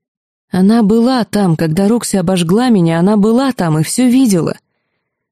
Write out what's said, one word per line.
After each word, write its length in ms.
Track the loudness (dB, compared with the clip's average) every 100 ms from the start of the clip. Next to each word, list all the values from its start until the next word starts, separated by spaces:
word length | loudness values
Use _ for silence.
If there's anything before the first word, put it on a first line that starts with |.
| _ _ _ _ _
Она 320 | 0 2 2
была 400 | 2 2 2 0
там, 320 | -2 -2 0 0
когда 320 | -2 0 0
Рокси 260 | -2 -2
обожгла 540 | -4 -2 -2 0 0 2
меня, 320 | 2 2 0
она 160 | 0 2
была 360 | 2 0 0
там 240 | -2 -2 -2
и 60 |
всё 260 | -2 -2 0
видела. 480 | 2 2 0 -2 -8 _ _ _ _ _ _ _